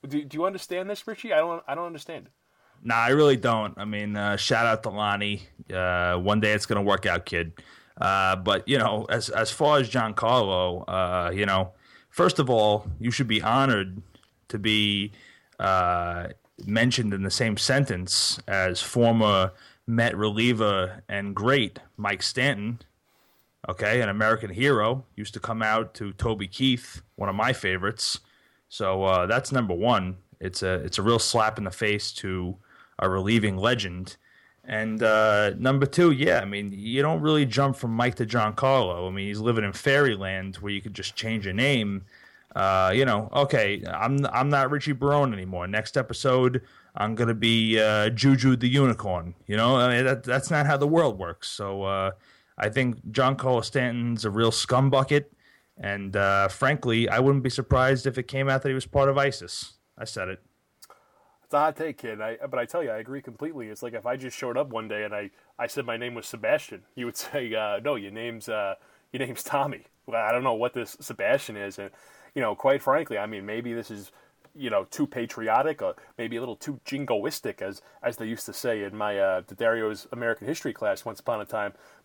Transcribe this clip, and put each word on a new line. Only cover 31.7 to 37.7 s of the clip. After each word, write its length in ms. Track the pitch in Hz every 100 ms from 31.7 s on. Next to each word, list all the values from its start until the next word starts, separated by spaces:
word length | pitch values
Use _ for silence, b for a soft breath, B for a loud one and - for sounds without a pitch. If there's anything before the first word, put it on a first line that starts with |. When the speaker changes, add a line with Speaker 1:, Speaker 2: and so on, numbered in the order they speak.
Speaker 2:
face 400 | 92 107 104 -
to 420 | - 98 92 90 - b b b b
a 100 | 95
relieving 480 | 95 95 117 104 95
legend. 600 | 110 123 101 87 92 - b b b b
And, 400 | - 110 110 110
uh, 480 | 113 107 107 104 104 101
number 280 | 127 135 135
two, 260 | - 175
yeah, 280 | 139 135 90
I 60 | 98
mean, 280 | 101 101 98
you 260 | 107 127
don't 200 | 151 165
really 240 | 151 156 139
jump 300 | 110 139